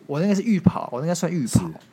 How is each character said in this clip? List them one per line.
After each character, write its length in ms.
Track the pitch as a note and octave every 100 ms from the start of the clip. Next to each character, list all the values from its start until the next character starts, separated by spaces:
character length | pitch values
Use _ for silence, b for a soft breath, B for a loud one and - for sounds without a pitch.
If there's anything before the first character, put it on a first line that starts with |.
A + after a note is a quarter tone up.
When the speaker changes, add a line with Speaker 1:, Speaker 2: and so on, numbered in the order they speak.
| -
Speaker 1:
我 140 | C#3+
那 80 | G3+
个 60 |
是 60 | G3
浴 200 | A#3 F#3
袍， 280 | E3+ - -
我 80 | B2
那 60 | D#3+
个 60 |
算 160 | F3 E3+
浴 140 | F3 A#2
袍。 180 | - F3
Speaker 2:
是。 80 | - -